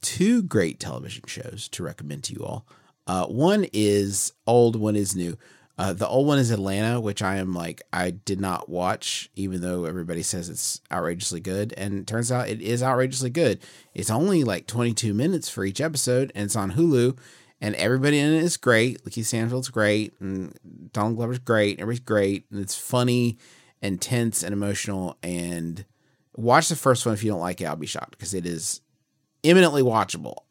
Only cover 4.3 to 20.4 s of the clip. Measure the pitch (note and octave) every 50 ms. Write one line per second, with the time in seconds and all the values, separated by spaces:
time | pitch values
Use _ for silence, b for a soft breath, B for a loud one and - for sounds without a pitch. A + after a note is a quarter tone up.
4.3 | - _ _ - A#2+ B2 A#2+ A#2 A2+ A2 G#2+ G#2+ G#2+ G#2 G2+ F#2 - F#2 F2 F2
5.3 | E2+ - b b b b b b b - F#2+ F#2+ F2 F2+ G#2 - A2+ C3 C#3+ D3
6.3 | D3 C#3 B2+ A2+ A#2 G2+ F#2+ G2 F#2+ G2+ A2 A2+ A#2+ B2 A2 G#2 G2 - G2+ F#2+
7.3 | G2 G2 F#2+ F#2 F2+ F2 E2+ E2 E2 - - _ - F2+ F2+ F2+ F2 G2 - -
8.3 | G2 F#2 G2 F#2+ F2+ - - - E2+ F2+ F2+ F#2 A2 - - - - - - -
9.3 | _ G2 G2 F#2+ F#2 F2+ F2 F2+ F2+ F2+ E2+ D#2+ F2 F2+ E2+ F2 E2+ E2+ D#2+ -
10.3 | - F2+ E2+ F2 - - - - - - _ - - F#2 E2+ E2+ F2 F2 G#2 -
11.3 | F2+ E2 - A2+ F#2+ G2+ G#2 A2+ - - G2 G2+ G2 G2 F#2 - G#2 A2+ A#2+ A#2+
12.3 | B2+ B2 A#2+ G2+ A2 A2 - G#2+ A#2+ A#2+ B2+ C3 C3 B2 C3 C3 C3+ C3 C3 B2
13.3 | A#2+ E3 E3+ B2 F#2+ - b b b b b b b - - G2+ A2 A#2+ E3 G3+
14.3 | G3 E3 C#3 A2+ F#2+ E2 - - A2 A#2 A#2+ A#2+ A2 - - G#2+ G2+ G#2+ C3 F3
15.3 | F#3+ D#3+ - - - - F#2+ G2 G2 - D3 E3 D#3 C#3 - B2 B2 B2+ C3+ C3
16.3 | - G2 G#2 G2+ - A2+ G2 F#2+ F2+ C#3 E3+ E3+ C#3+ A#2+ A#2+ B2+ C3 - b b
17.3 | b b b b b b - G#2+ G2+ - E2+ A2 B2+ C3 C3 D3 D3 D3 C#3+ D3
18.3 | D#3+ D#3+ E3+ F3 - - - B2+ A#2+ A2 A2 B2+ A#2+ - - - - A#2 A2 -
19.3 | - A2+ A2+ A2+ B2 C3 C3 C3 - A2+ G#2+ G#2 G#2 G#2+ G#2+ - - - G2 F#2+
20.3 | G2 F#2+